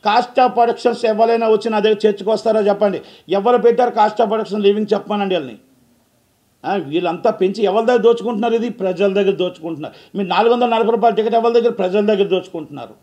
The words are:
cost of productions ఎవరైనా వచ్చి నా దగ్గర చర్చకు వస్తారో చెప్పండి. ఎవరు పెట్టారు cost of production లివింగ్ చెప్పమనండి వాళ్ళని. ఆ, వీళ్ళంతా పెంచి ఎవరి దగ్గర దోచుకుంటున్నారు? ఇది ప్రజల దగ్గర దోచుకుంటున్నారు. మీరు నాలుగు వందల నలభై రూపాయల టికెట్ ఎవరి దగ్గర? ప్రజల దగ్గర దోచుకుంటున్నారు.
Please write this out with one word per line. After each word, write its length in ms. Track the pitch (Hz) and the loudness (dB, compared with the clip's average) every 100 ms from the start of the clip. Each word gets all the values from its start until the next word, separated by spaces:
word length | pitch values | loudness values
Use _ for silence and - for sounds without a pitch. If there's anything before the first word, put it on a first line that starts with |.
| 214 | 2
cost 380 | 220 240 - 254 | 0 0 2 2
of 80 | 233 | 4
productions 480 | 233 226 240 226 226 | 0 2 -2 -2 -2
ఎవరైనా 440 | 214 226 233 226 | 0 2 2 2
వచ్చి 200 | 214 226 | 0 0
నా 100 | 214 | 0
దగ్గర 160 | 208 208 214 | 0 2 0
చర్చకు 240 | 202 196 | 0 -2
వస్తారో 300 | 214 220 220 | -2 0 0
చెప్పండి. 400 | 202 202 208 180 - - - | 0 0 0 -2 -10 -20 -4
ఎవరు 280 | 196 208 247 | -2 2 4
పెట్టారు 320 | 226 233 240 | 4 2 0
cost 320 | 214 214 214 | 2 0 2
of 60 | 220 | -2
production 340 | 220 202 208 | -2 -4 0
లివింగ్ 260 | 202 208 208 | 0 0 -2
చెప్పమనండి 420 | 208 196 208 196 180 | -4 -4 -4 -2 -2
వాళ్ళని. 220 | 135 107 _ _ _ _ _ _ _ _ _ _ 151 | -4 -14 _ _ _ _ _ _ _ _ _ _ -6
ఆ, 100 | 196 | -6
వీళ్ళంతా 560 | 139 156 175 170 233 | -4 -4 -4 -2 -2
పెంచి 320 | 214 185 196 | 0 -2 0
ఎవరి 220 | 202 202 226 | 0 0 2
దగ్గర 120 | 247 | 4
దోచుకుంటున్నారు? 560 | 214 233 220 220 233 | 4 2 0 -4 -2
ఇది 160 | 233 233 | -2 -4
ప్రజల 440 | - 190 175 202 | -4 -6 0 0
దగ్గర 180 | 196 196 | 2 0
దోచుకుంటున్నారు. 840 | 165 180 175 156 156 143 - - 190 | 0 -4 -6 -12 -10 -12 -16 -12 -8
మీరు 100 | 190 | -2
నాలుగు 260 | 175 226 | 0 2
వందల 160 | 240 240 | 2 2
నలభై 220 | 226 220 | 0 0
రూపాయల 240 | 226 233 208 | 2 2 2
టికెట్ 200 | 220 226 | 0 0
ఎవరి 180 | 226 | 2
దగ్గర? 160 | 240 233 | 2 0
ప్రజల 360 | 214 185 202 208 | -2 -2 0 0
దగ్గర 220 | 208 202 | 0 0
దోచుకుంటున్నారు. 680 | 185 180 170 151 143 117 113 | -2 -6 -14 -14 -16 -16 -18